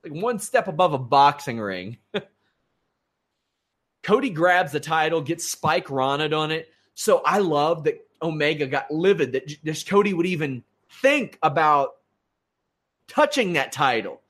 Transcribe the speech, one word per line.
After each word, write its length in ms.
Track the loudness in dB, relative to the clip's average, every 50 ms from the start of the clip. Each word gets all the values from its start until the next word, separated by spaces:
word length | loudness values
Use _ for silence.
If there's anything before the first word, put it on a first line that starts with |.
| _
Like, 80 | -12
one 260 | -10 -6 -4 -4 -4 -4
step 300 | -8 0 0 0 0 0
above 240 | 0 2 2 2
a 60 | 2 -2
boxing 600 | -2 2 6 6 6 6 4 0 -10 -8 -8 -6
ring. 400 | -6 -6 -6 -8 -10 -12 -14 -16 _ _ -8
<laughs> 1900 | -8 -8 _ _ _ _ _ _ _ _ _ _ _ _ _ _ _ _ _ _ _ _ _ _ _ _ _ _ _ _ _ _ _ _ _ _ _
Cody 280 | 0 0 2 2 2 -2
grabs 420 | 0 2 4 4 4 4 2 0
the 80 | -4 -6
title, 400 | -4 -2 0 0 0 0 0 -2
gets 300 | -2 -4 -6 -6 -6 -10
Spike 360 | -8 -4 -2 0 0 0 -2
Rona'd 500 | -4 -2 0 0 0 0 0 -2 -2 -2
on 160 | -2 -2 -2
it. 160 | -4 -6 -8 _ _ _ _ _ _
So 280 | -6 2 2 2 4 4
I 140 | 0 2 2
love 460 | 2 2 2 2 2 2 0 0 -2
that 220 | -4 -4 -4 -12 _ _ _
Omega 440 | -6 -6 -2 0 0 -2 0 -2 -4
got 240 | -4 -4 -6 -4 -4
livid 420 | -4 0 2 2 2 2 0 -2
that 140 | -2 -6 -6 -6
j-, 100 | -16 _ -8
just 240 | -8 -8 -8 -6 0
Cody 260 | 2 2 2 2 0
would 120 | 0 -2
even 360 | -2 -2 -4 -4 -6 -6 -8 -12 _ _ _ _ _ -14 0
think 360 | 2 2 2 2 -2 -6 -8 _
about 540 | -2 0 0 2 2 4 4 2 2 -2 -6 _ _ _ _ _ _ _ _ _ _ _ _ _ _ _ _ _ _ _ _ _ _ -6
touching 460 | 2 2 2 2 2 -2 -2 0 0
that 180 | -2 -2 -2
title 480 | -2 0 0 2 2 0 -4 -6 -12 -14 _ _